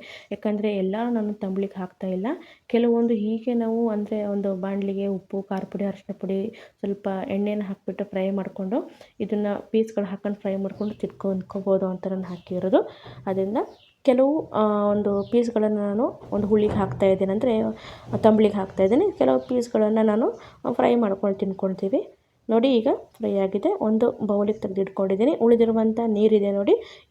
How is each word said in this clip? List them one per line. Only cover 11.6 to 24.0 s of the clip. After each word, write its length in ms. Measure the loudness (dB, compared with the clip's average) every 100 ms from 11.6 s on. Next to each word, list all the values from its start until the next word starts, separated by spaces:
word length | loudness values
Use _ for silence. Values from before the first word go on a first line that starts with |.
| 0 0 0
ಅಂತ 200 | -4 -6
ನಾನು 160 | -6
ಹಾಕಿರೋದು. 580 | -8 -12 -8 -6 2 2 2 -8 -20 -12 -4
ಅದರಿಂದ 300 | -2 -2 -2 -4 -10 _ _ 2
ಕೆಲವು, 280 | 4 4 2 -2
ಆ, 140 | 0 2 2 2
ಒಂದು 240 | 2 0 -2
ಪೀಸ್‌ಗಳನ್ನು 580 | 0 0 2 0 0 0
ನಾನು 260 | -2 -2 -2 -4 -6
ಒಂದು 160 | -4 2
ಹುಳಿಗೆ 260 | 2 4
ಹಾಕ್ತಾ 320 | 0 -2 0 2
ಇದ್ದೀನಿ, 260 | 2 0
ಅಂದ್ರೆ 240 | 0 0 0 -2 -6 -12 -18 -6 2
ತಂಬುಳಿಗೆ 380 | 6 6 6 2
ಹಾಕ್ತಾ 280 | -4 2
ಇದ್ದೀನಿ. 340 | 4 4 2 4
ಕೆಲವು 220 | 4 4
ಪೀಸ್‌ಗಳನ್ನು 640 | 2 -2 0 0 2 4 4
ನಾನು 220 | 4 0 -2 -12 -8 -4
ಫ್ರೈ 200 | 2 2 4
ಮಾಡ್ಕೊಂಡು 440 | 2 0 -2 0
ತಿನ್ಕೊಳ್ತೀವಿ. 640 | -4 -2 -4 -2 0 0 -2 -12 _ _ 0
ನೋಡಿ, 200 | 2 4
ಈಗ 200 | 4 2 0 -4
ಫ್ರೈ 200 | -8 -2 0
ಆಗಿದೆ, 320 | 0 0 0 0
ಒಂದು 300 | 0 2